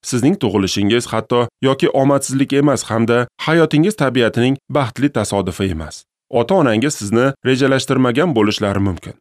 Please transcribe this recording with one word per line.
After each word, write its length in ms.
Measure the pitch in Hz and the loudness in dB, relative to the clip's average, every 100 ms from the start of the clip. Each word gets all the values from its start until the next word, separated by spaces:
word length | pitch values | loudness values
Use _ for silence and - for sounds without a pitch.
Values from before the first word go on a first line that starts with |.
Sizning 320 | - 123 131 190 | -4 0 0 0
tug'ilishingiz 680 | 113 101 95 - 101 117 117 | 0 0 0 0 0 0 -2
hatto 340 | 110 110 123 117 _ | -6 -2 -2 -2 _
yoki 260 | 131 135 - | -2 0 0
omadsizlik 640 | 139 135 139 - 131 135 | 2 2 2 0 -2 0
emas 300 | 139 143 127 | 2 2 0
hamda 420 | - 113 113 117 117 _ | -2 -2 2 0 0 _
hayotingiz 560 | - 165 156 143 175 208 | 0 2 2 2 2 0
tabiatining 600 | 135 123 113 117 123 135 _ | -2 2 0 2 0 0 _
baxtli 380 | 143 123 - 143 | -2 -2 -2 -2
tasodifi 520 | 120 104 101 95 87 | -2 -2 -2 -2 -4
emas. 380 | 95 82 78 - _ _ _ | -4 -4 -10 -16 _ _ _
Ota-onangiz 640 | 117 120 190 139 107 135 | -2 2 2 2 2 0
sizni 320 | - 101 113 135 135 | -4 -2 0 0 0
rejalashtirmagan 920 | 123 131 135 131 - 131 127 120 175 | -2 0 2 0 0 0 2 0 0
bo'lishlari 440 | 120 107 101 104 98 | 2 0 0 -2 0
mumkin 360 | 98 82 - - | -2 -4 -12 -20